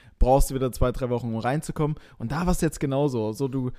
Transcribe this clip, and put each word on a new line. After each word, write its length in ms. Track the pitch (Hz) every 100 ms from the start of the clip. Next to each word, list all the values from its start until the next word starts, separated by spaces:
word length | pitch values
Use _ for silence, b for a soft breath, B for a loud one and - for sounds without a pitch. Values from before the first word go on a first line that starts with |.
| B -
brauchst 320 | 123 135 135
du 40 | 131
wieder 160 | 127
zwei, 200 | - 127
drei 180 | - 123
Wochen, 180 | 120 120
um 40 | 113
reinzukommen. 580 | 113 147 - - 151 151 B -
Und 140 | 113
da 140 | 139 175
war's 160 | 175
jetzt 180 | 160 -
genauso. 520 | 139 135 147 123 107
So, 160 | 110 135
du, 240 | 135 127